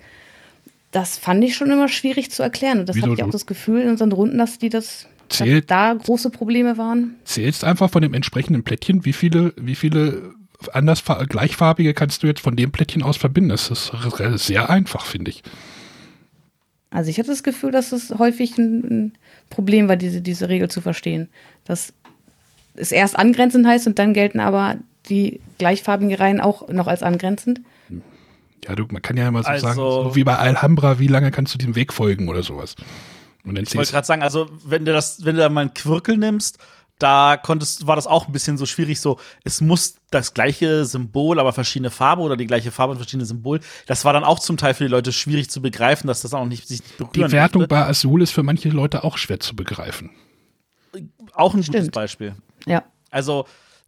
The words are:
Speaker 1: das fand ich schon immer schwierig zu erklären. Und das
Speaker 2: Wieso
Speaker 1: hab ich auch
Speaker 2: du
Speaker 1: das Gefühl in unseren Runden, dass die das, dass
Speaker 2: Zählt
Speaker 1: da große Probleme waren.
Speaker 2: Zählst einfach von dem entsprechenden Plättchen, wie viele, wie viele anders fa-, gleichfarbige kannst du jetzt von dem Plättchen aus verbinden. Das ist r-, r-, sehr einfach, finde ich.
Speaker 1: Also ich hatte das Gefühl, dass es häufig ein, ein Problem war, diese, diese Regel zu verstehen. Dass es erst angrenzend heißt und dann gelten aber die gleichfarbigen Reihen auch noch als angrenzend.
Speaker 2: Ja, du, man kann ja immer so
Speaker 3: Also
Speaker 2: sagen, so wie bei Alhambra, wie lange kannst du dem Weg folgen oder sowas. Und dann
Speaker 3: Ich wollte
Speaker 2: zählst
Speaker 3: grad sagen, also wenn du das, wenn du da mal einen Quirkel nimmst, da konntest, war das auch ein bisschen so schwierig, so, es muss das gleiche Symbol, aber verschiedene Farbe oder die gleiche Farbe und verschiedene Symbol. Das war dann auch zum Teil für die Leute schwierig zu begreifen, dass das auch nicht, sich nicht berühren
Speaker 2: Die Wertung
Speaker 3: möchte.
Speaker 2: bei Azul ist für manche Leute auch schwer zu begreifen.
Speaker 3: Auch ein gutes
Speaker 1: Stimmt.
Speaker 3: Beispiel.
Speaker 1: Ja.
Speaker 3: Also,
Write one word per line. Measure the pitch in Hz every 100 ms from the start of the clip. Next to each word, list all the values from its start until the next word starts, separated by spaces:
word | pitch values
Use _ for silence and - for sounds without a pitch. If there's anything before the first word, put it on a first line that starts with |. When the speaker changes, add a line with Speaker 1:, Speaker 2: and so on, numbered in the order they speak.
| - - - - - _ _ _ _
Speaker 1:
das | 185 180 -
fand | - 190
ich | 240 240
schon | 277
immer | 277 277
schwierig | 277 269 269 262
zu | -
erklären. | - - 269 240
Und | 180
das | 110
Speaker 2:
Wieso | 120
Speaker 1:
hab | 117
ich |
auch | -
Speaker 2:
du |
Speaker 1:
das | 202 -
Gefühl | 190 - 226
in | 247
unseren | 226 220
Runden, | 190 214 240
dass | 233 -
die | 233
das, | 226 220 - - _ -
dass | -
Speaker 2:
Zählt | 117 151 151
Speaker 1:
da | 185 214
große | 226 - 240 247
Probleme | - 220 240 240 226
waren. | 226 233 240 -
Speaker 2:
Zählst | - - 117 151
einfach | - 175 190
von | 170
dem | 151
entsprechenden | 135 - - - 143
Plättchen, | - 113 - 190
wie | 135
viele, | 139 175 165 170 -
wie | 123
viele | 131 156 151 151 127 92 - - _ -
anders | 135 151 160
fa-, | - 151 135
gleichfarbige | 104 156 - 165 165 160 147
kannst | 143 -
du | 156
jetzt | 147
von | - 120
dem | 127
Plättchen | - 156 165
aus | 135 147
verbinden. | 135 139 185
Das | 104 -
ist | 120 -
r-, | 117 120 -
r-, | 107 110
sehr | - 98 110
einfach, | 185 190 - -
finde | 95 90
ich. | - - - - - - - - _ _ _ _ _ _ _ _
Speaker 1:
Also | 175 160
ich | 160
hatte | 233
das | 277
Gefühl, | - 269 277
dass | 262 247
es | 247 240 214
häufig | 233 240 247 240
ein, | 226 226 247
ein | 226 214 - _ _ -
Problem | - 196 214 202
war, | 185
diese, | 180 175
diese | 175 180 180
Regel | 185 180
zu | -
verstehen. | 175 170 - 165 165 _ - _ -
Dass | 170 - _ _ _ _ _ _ _ _ -
es | -
erst | - 196 -
angrenzend | 208 240 247 247 233
heißt | 240 240
und | 202
dann | 202
gelten | 202 202 -
aber | 107 196 196 - - _ -
die | 202 196 - - -
gleichfarbigen | 175 196 - 202 202
Reihen | 196 196 202
auch | 202 208 -
noch | 185 180
als | 175
angrenzend. | 175 175 185 202 - 247 - _ - 87 - _ _ _ _ _ -
Speaker 2:
Ja, | 98
du, | 110
man | 98
kann | - 123
ja | 123
immer | 117
so | 117
Speaker 3:
Also | 143 120
Speaker 2:
sagen, | 123
so | 131 131 127 135
wie |
bei | 135 123
Alhambra, | 127 131 147 160 139 127
wie | 135
lange | 135 139
kannst | - 139
du | 127
dem | 127 113
Weg | 127
folgen | - 104 98 87
oder | 87
sowas. | 85 71 73 - - - - - - _
Und | - 98
dann | 110
Speaker 3:
Ich | 110
wollte | -
Speaker 2:
zählst |
Speaker 3:
grad | 143 143
sagen, | 160
also | 143 147 160 156
wenn | 151 160 156
du |
das, | 156 147 - 160
wenn | 160
du |
da | 156
mal | 151
einen | 143
Quirkel | - 147 160 196 220
nimmst, | 214 214 - - - - _ -
da | 139 139 143 147
konntest, | - 160 147 - 147
war | 151
das | -
auch | 165 156
ein |
bisschen | 139 - 143
so | 139
schwierig, | - 156 151
so, | 147 131 - -
es | - -
muss | 156 175 - - -
das | 143 120
gleiche | - 127 143 160 156 135
Symbol, | 131 120 123 151 170
aber | 131
verschiedene | 123 123 135 127
Farbe | - 131 175
oder | 160 127
die | 117
gleiche | 120 117
Farbe | - 131
und | 135
verschiedene | 120 135 117
Symbol. | 117 120 156 - - -
Das | 127 147
war |
dann | 143
auch | 147 160
zum | - 165
Teil | 147
für | 131 139
die |
Leute | 123 123
schwierig | 123 - 147 135
zu | -
begreifen, | 131 113 120 147 139
dass | 123
das | 120
auch | 135 120
nicht, | 117 -
sich | 123
nicht | - -
berühren | 131 - 165
Speaker 2:
Die |
Wertung | 143 160 190
Speaker 3:
möchte. | 170 147
Speaker 2:
bei | 143
Azul | 143 135 160
ist | 175
für | -
manche | 143 165 156
Leute | 156 143 -
auch | 165 -
schwer | - 95
zu | - 110
begreifen. | 90 - - - 82 _ _ _ _ _ _ _ _ 196 160 _ -
Speaker 3:
Auch | - 180
ein | 196
gutes | 160
Speaker 1:
Stimmt. | 214 156
Speaker 3:
Beispiel. | 113 107 - 104 98 _ _ -
Speaker 1:
Ja. | 170 - _ _
Speaker 3:
Also, | 135 139 143 131 _ _ _